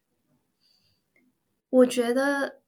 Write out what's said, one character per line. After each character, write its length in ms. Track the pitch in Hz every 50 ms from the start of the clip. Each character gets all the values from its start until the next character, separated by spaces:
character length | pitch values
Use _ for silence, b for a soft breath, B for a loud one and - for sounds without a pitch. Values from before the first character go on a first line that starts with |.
| _ _ _ _ _ _ _ _ _ _ _ _ _ _ _ _ _ _ _ _ _ _ _ _ _ _ _ _ _ _ _ _ _ _
我 160 | 269 254 247
觉 280 | 247 247 247 233 233 240
得 480 | 269 269 285 285 277 269 - - - _